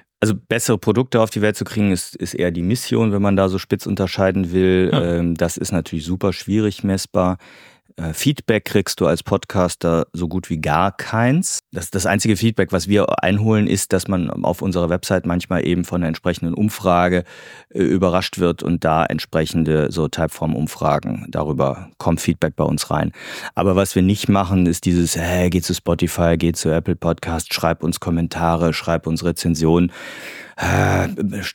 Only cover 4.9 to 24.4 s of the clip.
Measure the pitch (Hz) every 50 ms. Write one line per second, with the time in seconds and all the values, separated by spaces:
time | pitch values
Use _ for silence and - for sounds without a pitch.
4.9 | - - 85 87 85 85 87 85 82 - 87 85 - - - - 95 85 78 -
5.9 | - 80 76 82 92 92 - 98 90 - - - 98 110 107 104 95 - - 101
6.9 | 95 95 - - - 92 90 90 92 - - - - - - - - _ _ _
7.9 | _ - 85 80 78 - - 160 147 - - - 113 104 - - - 104 95 -
8.9 | - - 90 78 82 82 - - 101 95 - - - 98 90 87 - - - 85
9.9 | 82 82 - - - 85 87 78 85 92 - - 87 78 76 76 73 82 92 101
10.9 | - - - - - 113 117 123 143 175 185 - - - - _ - - 87 -
11.9 | - 95 90 90 95 101 - 113 104 90 113 117 107 - 95 - 95 90 82 95
12.9 | 104 104 87 - - - - 92 104 101 104 110 110 107 104 - 95 101 - -
13.9 | 98 92 - - 98 92 82 - 50 - - - 87 - - 95 87 87 87 80
14.9 | 87 87 - - 98 90 - 87 87 87 - - 92 85 - 78 87 90 85 -
15.9 | 90 90 87 80 82 - - 90 85 - - 85 85 - 107 107 - - - 92
16.9 | 87 87 90 90 90 90 85 - - - - - - - - _ - - 92 62
17.9 | 85 92 92 90 85 92 92 - - - 90 85 82 - - - 87 78 - 80
18.9 | 78 80 82 - - 78 - - - 80 78 - - 85 80 78 78 76 73 -
19.9 | 60 85 78 73 - - 82 78 - - 82 80 67 64 78 78 - - 80 76
20.9 | 73 73 - 50 50 50 - - - 80 76 76 73 64 69 67 65 - 92 -
21.9 | - _ - 92 82 80 - - 82 - 82 78 - - 78 76 73 - - -
22.9 | 76 78 78 78 - - - - - - - - - - 87 98 92 95 98 -
23.9 | - 95 92 95 104 107 - - 101 98